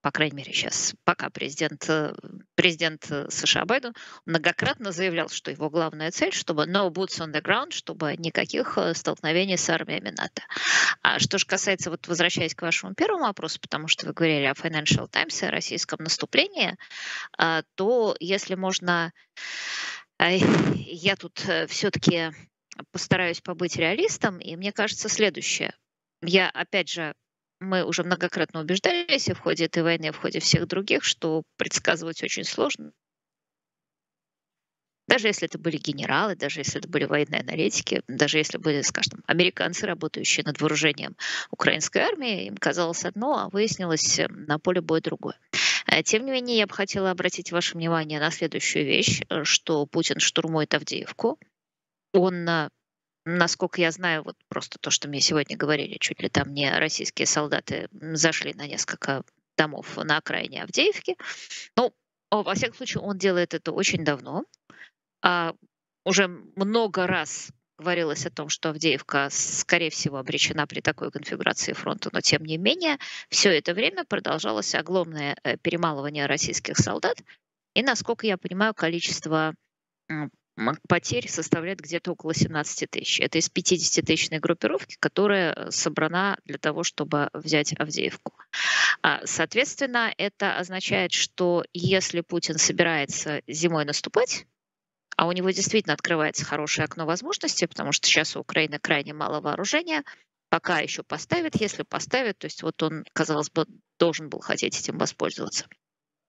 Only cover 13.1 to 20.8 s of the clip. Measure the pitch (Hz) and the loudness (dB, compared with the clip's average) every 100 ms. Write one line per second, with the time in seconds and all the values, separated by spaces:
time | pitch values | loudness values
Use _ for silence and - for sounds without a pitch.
13.1 | 392 254 190 160 - - - 156 - 160 | 2 0 -2 -8 -8 -6 -6 -2 -2 -2
14.1 | - 165 151 139 135 165 156 151 - - | 2 2 4 2 0 -2 -2 2 2 2
15.1 | - 330 - - - - 113 - 156 160 | 0 0 0 -2 -2 -2 -4 -4 -6 -2
16.1 | - - - 370 370 190 185 - - - | -2 2 2 2 0 -2 -4 -14 -12 -10
17.1 | - - - 165 160 - - 196 247 214 | -8 -10 0 2 2 -2 -2 2 4 2
18.1 | - 170 196 - 190 190 185 180 175 165 | 0 -2 -2 -2 -4 -2 0 2 2 0
19.1 | - _ - - - - - - - - | -6 _ -16 -12 -10 -8 -6 -8 -10 -16
20.1 | _ 170 185 - - - - | _ 4 6 6 6 4 2